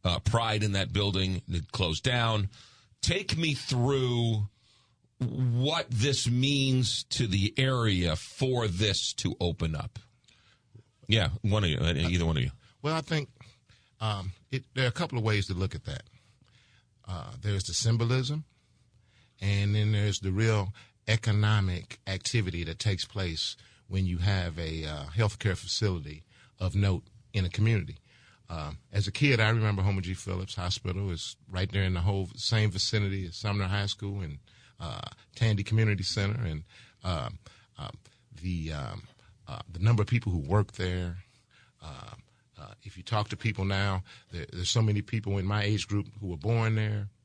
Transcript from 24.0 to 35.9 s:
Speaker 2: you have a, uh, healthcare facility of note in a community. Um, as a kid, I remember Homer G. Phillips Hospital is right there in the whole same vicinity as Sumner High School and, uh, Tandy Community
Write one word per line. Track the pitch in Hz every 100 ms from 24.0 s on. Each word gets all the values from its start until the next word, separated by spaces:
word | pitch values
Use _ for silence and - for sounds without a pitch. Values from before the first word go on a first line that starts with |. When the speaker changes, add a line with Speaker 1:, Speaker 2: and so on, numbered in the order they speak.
| 92
Speaker 2:
you | 87
have | 90 98 87 80
a, | 82 80 78
uh, | 76 71 82
healthcare | 107 - 104 90
facility | - - 107 87 73 78 - _ - _
of | 92 98
note | 101 87 - - _
in | 104 90
a |
community. | - 110 110 76 76 _ - - _ _
Um, | 82 73 76 _
as | 101 101
a |
kid, | - 143 120
I | 110
remember | 113 110 101
Homer | 95 98
G. | 87
Phillips | 92 - 92 95 -
Hospital | 101 - - 92 98
is | 82 - - -
right | 90 95
there | 98
in | 92
the | 90
whole | 90 98 92 -
same | - 113 107
vicinity | 95 - 107 101 98 92
as | 85
Sumner | 107 101 95
High | 101 101
School | - 101 101
and, | 85 69 - - - _
uh, | 82 52 - - - -
Tandy | 113 104
Community | 101 110 110